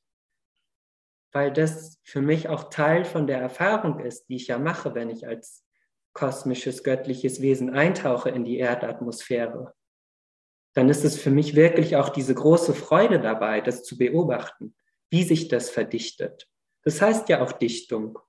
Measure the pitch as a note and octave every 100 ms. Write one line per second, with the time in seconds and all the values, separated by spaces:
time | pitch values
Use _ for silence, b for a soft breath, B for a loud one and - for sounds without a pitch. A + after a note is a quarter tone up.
0 | _ _ _ _ _ _ _ _ _ _
1 | _ _ _ D3 C#3+ C#3 D#3+ D#3+ - _
2 | _ C#3+ C#3+ D#3+ D#3+ D#3 - - D3+ E3+
3 | F3 E3 C#3 B2+ B2+ - F#3 G#3+ F#3 C#3+
4 | B2 - - B2+ - B2 D#3 - - A#2
5 | A#2 A2+ A#2+ A2+ - - _ _ _ _
6 | _ - C3+ B2+ C3+ B2+ C3+ B2+ C#3 C3
7 | C3+ B2 C3 - C3+ B2+ B2+ C3+ E3 -
8 | C#3+ A#2+ C3 B2 A#2 B2+ B2 A#2+ A#2 A2+
9 | A#2 A2+ - A#2+ A#2 A#2 B2+ _ _ _
10 | _ _ _ _ _ _ _ - B2+ D3
11 | D3+ - C#3 C#3 D3+ D3 E3+ E3 - C#3
12 | C#3 C#3 C3 B2+ D3+ E3+ E3 - - E3
13 | A#3 E3+ A2 A2 G#2+ G#2+ B2 A#2+ - A#2+
14 | B2 D#3+ D#3+ A#2 - - G#2+ _ _ _
15 | - E3 E3+ D#3 - A#2+ - - A2 A2+
16 | - - - - - _ _ _ D#3 D#3
17 | G#3 A3 - - B2 - A#2 A#2 - A2+
18 | G#2+ -